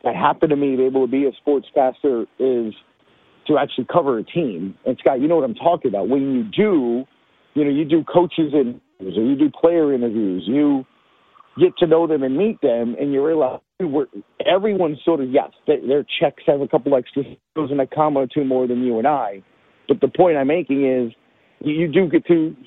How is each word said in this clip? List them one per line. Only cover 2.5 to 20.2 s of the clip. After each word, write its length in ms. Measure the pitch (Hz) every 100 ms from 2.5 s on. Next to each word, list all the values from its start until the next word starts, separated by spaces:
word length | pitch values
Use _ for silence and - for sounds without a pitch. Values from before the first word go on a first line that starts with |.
| 123 110 - _ _ _ _ _ _ -
to 100 | 147
actually 280 | - - 120
cover 260 | 175 139 113
a 60 |
team. 520 | - 170 139 82 95 - -
And, 120 | 123
Scott, 220 | 160 131
you 60 | 151
know 80 | 165
what 80 |
I'm 120 | 131 104
talking 340 | 151 170 127
about. 200 | 98 98
When 240 | 139 139
you 100 | 127 110
do, 600 | 156 214 165 120 120 131 _ _ _ _
you 100 | 147
know, 60 | 143
you 140 | 139 151
do 180 | 160
coaches 500 | - 170 180 - 151
interviews, 280 | 147 120 123 _ _ 95 92
or 60 |
you 120 | 120 139
do 160 | 147
player 420 | - 165 170 147
interviews, 500 | 127 120 110 98 92 87
you 380 | 139 147 135 131 _ _ _ _ _ _ -
get 180 | 180 -
to 80 | 165
know 220 | 165 165
them 160 | 151
and 120 | 131 139
meet 240 | 214 -
them, 340 | 139 117 117 117
and 140 | 143
you 100 | 139
realize 360 | 151 160 131 - _ -
we're, 280 | 175 139 131 101 - - 143
everyone's 520 | 190 214 196 165 151 -
sort 140 | 156
of, 100 | 131
yes, 220 | 131 78 - -
they, 120 | 139 120
their 180 | 143 - -
checks 220 | 147 - -
have 140 | 143
a 60 | 139
couple 280 | 147 135 135
extra 280 | - 143
zeros 460 | 131 - _ 156 143
and 100 | 143
a 60 | 131
comma 360 | 151 151 139
or 60 | 127
two 160 | 156
more 220 | 135 127 127
than 160 | 123
you 140 | 127 113
and 100 | 127
I. 360 | 143 107 98 - _ _ _ -
But 140 | 135
the 60 | 131
point 300 | -